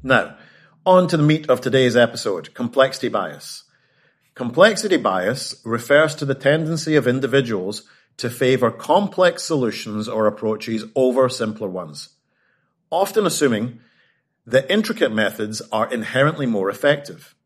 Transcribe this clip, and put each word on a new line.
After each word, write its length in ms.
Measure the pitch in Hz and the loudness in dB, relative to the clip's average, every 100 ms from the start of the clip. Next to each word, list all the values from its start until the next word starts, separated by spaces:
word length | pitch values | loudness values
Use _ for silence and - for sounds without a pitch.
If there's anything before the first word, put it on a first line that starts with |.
| 131 | 2
Now, 300 | 123 87 - - _ _ _ | 0 0 -12 -20 _ _ _
on 240 | - 185 180 | 4 4 4
to 80 | 170 | 2
the 60 | |
meat 260 | 151 156 151 | 2 2 0
of 140 | 123 | -2
today's 340 | 131 131 127 117 | 2 2 4 4
episode, 560 | 117 - 113 90 78 | 2 0 -6 -6 -8
complexity 560 | - 120 139 135 135 120 | -8 -4 2 2 2 -4
bias. 560 | 104 87 73 - - _ _ _ _ _ _ _ | -4 -6 -10 -16 -18 _ _ _ _ _ _ _
Complexity 640 | - 120 - 202 202 214 185 | -10 -6 4 4 4 0 2
bias 640 | 104 92 92 131 - - | 2 0 0 -2 -8 -12
refers 500 | - 113 117 143 156 151 | -6 -6 4 4 4 0
to 100 | 139 | -6
the 80 | |
tendency 600 | 135 139 156 160 160 156 | 0 2 2 0 -4 0
of 140 | 151 123 | 2 2
individuals 800 | 127 131 135 120 104 90 107 _ _ _ - | 0 0 0 0 -4 -4 -8 _ _ _ -10
to 100 | 120 | -8
favor 420 | 120 131 131 117 | -2 0 2 0
complex 720 | - - 196 202 190 180 170 | -2 0 2 2 2 2 2
solutions 640 | - 156 120 104 - 104 107 | -4 -2 -2 -4 -8 -8 -4
or 200 | 110 107 | 0 0
approaches 580 | 107 110 107 - 113 107 | 0 -4 -4 -4 -6 -4
over 360 | - 127 123 127 | 0 2 4 0
simpler 380 | - 110 104 104 | 0 -6 -6 -8
ones, 420 | 92 82 73 - _ _ _ _ _ _ _ _ | -8 -12 -16 -20 _ _ _ _ _ _ _ _
often 360 | 165 190 220 190 | -2 0 0 0
assuming 540 | 147 143 110 120 - _ _ _ _ _ _ - | 2 0 0 -4 -8 _ _ _ _ _ _ 0
that 240 | 127 135 | 0 2
intricate 400 | 202 208 - 139 | -2 0 0 0
methods 520 | 110 101 - 107 107 - | 2 -2 -2 -6 -6 -6
are 180 | 110 117 | -4 -2
inherently 560 | 123 104 127 143 160 131 | -4 -4 0 0 0 -2
more 220 | 107 98 | 0 -2
effective. 680 | 98 147 151 - 85 - _ | 0 0 0 -4 -18 -20 _